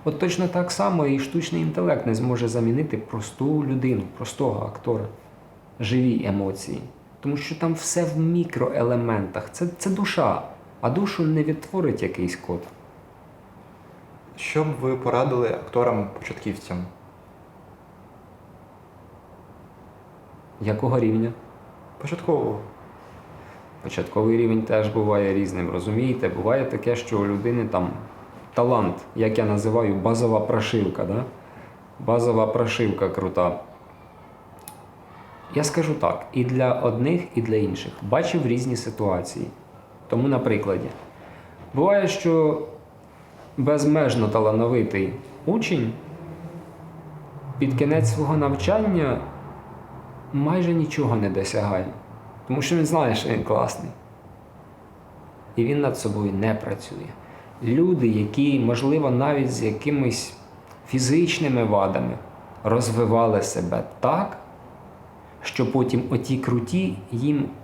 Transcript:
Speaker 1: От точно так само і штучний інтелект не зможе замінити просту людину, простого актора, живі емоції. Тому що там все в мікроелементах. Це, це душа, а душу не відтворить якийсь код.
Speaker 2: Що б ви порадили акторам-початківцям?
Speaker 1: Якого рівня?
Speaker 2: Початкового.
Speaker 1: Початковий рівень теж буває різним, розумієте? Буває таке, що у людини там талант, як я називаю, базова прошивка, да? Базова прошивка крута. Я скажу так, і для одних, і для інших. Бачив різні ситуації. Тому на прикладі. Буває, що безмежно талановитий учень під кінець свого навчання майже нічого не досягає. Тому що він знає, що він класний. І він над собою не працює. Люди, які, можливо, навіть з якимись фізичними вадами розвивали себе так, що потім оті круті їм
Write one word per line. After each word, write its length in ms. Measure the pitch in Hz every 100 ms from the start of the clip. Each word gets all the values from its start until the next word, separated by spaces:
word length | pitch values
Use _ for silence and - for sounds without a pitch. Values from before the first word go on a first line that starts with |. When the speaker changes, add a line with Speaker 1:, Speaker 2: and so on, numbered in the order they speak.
Speaker 1:
От 140 | 160 151
точно 300 | 180 175 180
так 220 | 180 175
само 360 | - 196 175 143
і 120 | 135
штучний 440 | 135 170 165 165
інтелект 440 | 160 156 175 143 -
не 80 |
зможе 340 | 110 123 120 117
замінити 500 | 120 113 123 156 107
просту 640 | - 113 107 - 135 151
людину, 380 | 139 131 127 127 - -
простого 500 | 123 - 135 104 107
актора, 380 | - - 107 104 - - - - - - -
живі 460 | 107 127 127 113 101
емоції. 540 | 98 98 95 - - - - - -
Тому 160 | 143 143
що 180 | -
там 200 | 160 165
все 300 | 160 - 175
в 140 | 160 151
мікроелементах. 1300 | 160 175 170 - 123 - 120 120 117 107 95 - -
Це, 140 | - 175 175
це 120 | 196
душа, 520 | 190 202 - 127 78 - - - -
а 100 | 117
душу 320 | 151 202 -
не 220 | 160 156
відтворить 580 | 151 156 - 190 156 -
якийсь 340 | 92 - 90 -
код. 240 | - 87 - - - - - - - - - - - - - - - - - -
Speaker 2:
Що 280 | - 151
б 20 | 156 127
ви 160 | 127 131
порадили 520 | 123 120 139 123 117
акторам-початківцям? 1300 | - - 123 123 107 101 - - - 107 98 - 90 90 - - - - - - - - - - - - - - - - - - - - - - - - - - - - - - - - - - - - -
Speaker 1:
Якого 400 | 104 107 131 127
рівня? 320 | 110 110 117 - - - - - - -
Speaker 2:
Початкового. 600 | 147 170 - 147 117 107 107 - - - - - - - - - - -
Speaker 1:
Початковий 540 | - - - 104 110 117
рівень 260 | 113 110
теж 260 | 110 110 107
буває 460 | 113 104 101 98
різним, 360 | 98 95 92 87
розумієте? 580 | 90 98 110 131 120 90
Буває 360 | 90 104 135
таке, 320 | 127 110 117 120
що 240 | - 107
у 60 | 101
людини 380 | 101 117 120
там 260 | 110 92 87 - - - - - -
талант, 420 | - 120 120 98 87 - -
як 220 | 110 110
я 60 |
називаю, 500 | 107 104 107 113 104
базова 460 | 98 110 117 117 107
прошивка, 640 | - 113 107 113 92 -
да? 200 | - 107 127 - - - - - - -
Базова 480 | 110 120 120 113 107
прошивка 600 | 120 113 - 110 95 95
крута. 520 | - 92 90 87 87 - - - - - - - - - - - - - - - - - - -
Я 100 | 147
скажу 300 | 147 170 156
так, 320 | 147 151 - -
і 120 | 131
для 280 | 123 127 127
одних, 500 | 123 - 113 135 170 -
і 80 | -
для 140 | 113 107
інших. 360 | 98 90 - -
Бачив 440 | 101 131 175 175 127
різні 300 | 120 131 120
ситуації. 720 | 117 110 104 90 87 - - - - - - - -
Тому 200 | 117 135
на 100 | 131
прикладі. 500 | 117 107 101 90 69 - - - - - - - -
Буває, 340 | 131 180 202 180
що 540 | - 170 160 151 - - - - - - - - - - -
безмежно 720 | 131 147 143 156 139 117 107
талановитий 840 | 110 107 110 117 123 107 98 95 - - - -
учень 460 | 220 220 160 113 113 - - - - - - - - - - - - - - - -
під 160 | 135
кінець 400 | 131 143 160 160
свого 220 | - 143 156
навчання 840 | 143 139 - 214 220 175 143 120 - - - - - - - - - - -
майже 400 | 139 147 180 175
нічого 440 | 165 151 - 127 113
не 140 | 101
досягає. 560 | 95 98 107 104 95 95 - - - - - -
Тому 140 | 135
що 140 | 131 170
він 100 | 151
знає, 280 | 165 131
що 140 | 107 127
він 160 | 113
класний. 460 | - 110 123 - - - - - - - - - - - - - - - - - - -
І 80 |
він 160 | 117 143
над 180 | 139 -
собою 340 | 110 104 101
не 220 | 95 110
працює. 520 | 110 - - - - - - - - - -
Люди, 460 | 120 131 180 165 120
які, 500 | 107 104 143 143 135
можливо, 520 | 117 117 139 156 139
навіть 420 | 123 143 143 127
з 100 | 117
якимись 760 | 113 104 147 147 123 110 - - - - - - -
фізичними 760 | 131 123 156 170 151 147 123
вадами 500 | 113 101 95 80 62 60 - - - -
розвивали 760 | 107 113 113 110 113 117 113 104
себе 420 | - - 87 58 - -
так, 360 | 123 160 196 - - - - - - - - - - -
що 300 | - - 120
потім 300 | 131 123 123 -
оті 280 | 127 - 131
круті 580 | - 123 113 180 185 95 -
їм 320 | 117 143 147 - -